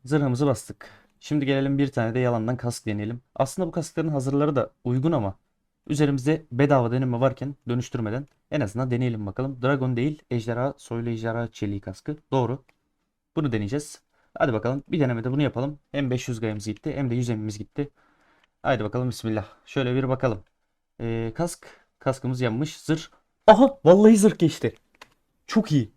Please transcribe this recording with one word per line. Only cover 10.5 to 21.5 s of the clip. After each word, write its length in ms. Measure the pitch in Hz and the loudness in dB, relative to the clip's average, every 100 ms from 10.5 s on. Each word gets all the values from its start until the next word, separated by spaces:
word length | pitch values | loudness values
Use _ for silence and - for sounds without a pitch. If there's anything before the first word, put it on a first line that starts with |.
| 117 135 - | -2 -4 -6
soylu 340 | - 117 117 | -8 -6 -4
ejderha 380 | 113 113 113 117 | -4 -4 -4 -6
çeliği 320 | - 104 101 | -6 -6 -6
kaskı. 360 | 101 95 - 151 _ | -8 -12 -10 -10 _
Doğru. 340 | 135 117 139 _ _ _ _ _ _ _ - | 0 0 -4 _ _ _ _ _ _ _ -2
Bunu 160 | 147 | 0
deneyeceğiz. 480 | 110 101 139 147 - _ _ _ - | -2 -2 -4 -6 -18 _ _ _ 0
Hadi 140 | 151 | 2
bakalım 300 | 110 117 139 - | 2 -2 -4 -4
bir 120 | 170 | 0
denemede 320 | 131 117 123 | 0 0 -2
bunu 100 | 135 | 0
yapalım. 360 | 139 120 135 147 _ | 0 0 -6 -8 _
Hem 180 | 139 135 | -4 -2
beş 180 | 123 - | -2 -4
yüz 120 | 113 | -4
gayımız 260 | 113 104 104 | -4 -4 -8
gitti 260 | 104 156 147 | -8 -6 -4
hem 140 | 135 | -2
de 40 | |
yüz 160 | 120 123 | -2 -2
emimiz 280 | 110 107 104 | -2 -4 -8
gitti. 320 | 104 - 143 _ _ _ _ _ _ _ | -10 -6 -8 _ _ _ _ _ _ _
Haydi 220 | - 123 | -2 0
bakalım 240 | 104 123 127 | 0 -2 -4
bismillah. 380 | 113 113 110 104 - - | -4 -4 -4 -6 -16 -6
Şöyle 280 | 139 127 | -2 0
bir 140 | 127 131 | 0 0
bakalım. 340 | 127 131 101 - _ _ _ _ - | 0 0 -2 -10 _ _ _ _ -8
Ee, 320 | 113 113 113 | -4 -4 -4
kask. 320 | 110 170 | -4 -4